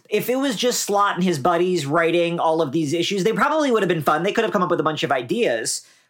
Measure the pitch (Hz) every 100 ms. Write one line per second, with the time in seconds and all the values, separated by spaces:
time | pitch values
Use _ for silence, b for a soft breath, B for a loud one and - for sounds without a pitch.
0 | - 208 196 254 277 196 247 - - 202
1 | 202 175 185 156 175 170 185 180 139 165
2 | 165 170 170 170 156 160 156 165 147 170
3 | 165 196 214 220 277 311 294 220 190 175
4 | 147 151 185 202 220 208 175 170 156 151
5 | 151 135 123 214 190 113 131 - b b